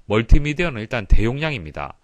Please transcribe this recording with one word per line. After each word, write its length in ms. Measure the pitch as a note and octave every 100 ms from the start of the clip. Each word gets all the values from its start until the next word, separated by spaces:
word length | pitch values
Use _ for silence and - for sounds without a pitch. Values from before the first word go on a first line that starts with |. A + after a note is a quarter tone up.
멀티미디어는 800 | - G#2+ A#2 - D3 D3 F3 A#2
일단 240 | A2 A#2+ G2
대용량입니다. 880 | - A2 C3+ D#3 C3 D#2 D2+ C#2+ -